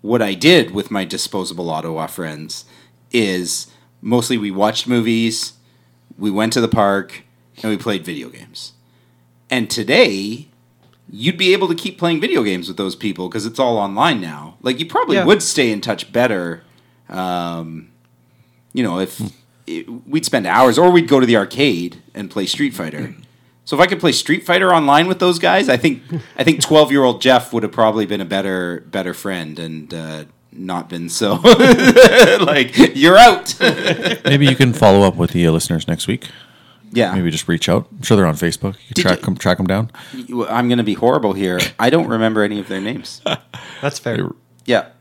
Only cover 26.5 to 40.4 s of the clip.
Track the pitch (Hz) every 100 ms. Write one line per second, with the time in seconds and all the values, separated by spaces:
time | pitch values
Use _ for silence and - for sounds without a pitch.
26.5 | 156 - 156 147 139 131 107 131 127 123
27.5 | 117 104 - 110 110 101 104 90 98 98
28.5 | 92 87 87 - 98 90 90 101 92 78
29.5 | 78 82 80 76 82 80 78 73 _ _
30.5 | - 92 87 82 85 85 - 107 87 240
31.5 | 233 262 247 262 - 508 247 196 - 165
32.5 | 147 123 - - - 156 190 240 185 -
33.5 | - 247 147 185 165 - 226 - 143 139
34.5 | 127 131 113 107 98 98 90 87 90 85
35.5 | 80 - 82 - 82 - 123 - - -
36.5 | _ _ _ _ 117 104 95 87 80 -
37.5 | 85 - 87 - - - 107 90 76 85
38.5 | - 98 98 - 117 175 90 - 90 95
39.5 | 90 92 95 117 - - 131 120 123